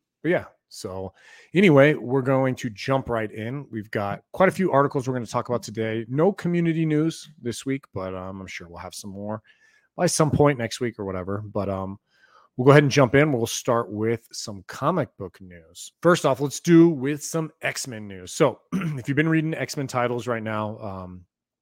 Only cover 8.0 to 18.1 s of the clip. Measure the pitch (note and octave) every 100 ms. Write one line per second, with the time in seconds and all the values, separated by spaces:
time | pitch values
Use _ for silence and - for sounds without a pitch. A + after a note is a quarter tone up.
8 | F#2 F#2 F#2 F#2+ F#2 - F2 E2+ F2 -
9 | G#2 G2 G#2 G#2+ - _ _ _ _ -
10 | F3 - D#3 - D3 C3 A2+ - A#2+ G#2+
11 | G2 F#2 F2+ G2+ G#2 G#2 G2 F#2+ F#2+ G2+
12 | _ _ _ _ _ - B2+ C#3+ C#3+ C#3+
13 | B2 C3+ D#3 B2 A2+ - - A#2 F#2+ G#2
14 | A2 A#2 _ - - G2 - - C#3+ F3
15 | A#2 - F#2 - F#2 E2+ D#2+ - - _
16 | E3+ E3+ D3 C3 C#3+ - E3+ E3 E3+ D3
17 | C3+ D3+ - E3 D#3 - C3+ - C3+ A2
18 | G#2